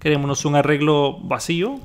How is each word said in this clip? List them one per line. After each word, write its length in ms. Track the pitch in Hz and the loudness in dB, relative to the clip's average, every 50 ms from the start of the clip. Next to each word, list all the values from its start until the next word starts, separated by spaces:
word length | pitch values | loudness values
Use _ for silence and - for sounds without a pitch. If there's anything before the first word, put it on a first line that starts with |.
creémonos 440 | - 156 151 143 139 139 139 - - | -2 0 0 0 0 -2 -2 -2 0
un 120 | 151 147 | 2 2
arreglo 640 | 143 143 143 151 143 147 151 151 147 143 139 - - | 4 4 4 2 2 2 2 4 2 2 0 -2 -6
vacío, 580 | - - 131 117 - - 170 170 185 240 277 262 | -6 -6 -4 -4 -4 -4 -4 -2 -2 -4 -6 -8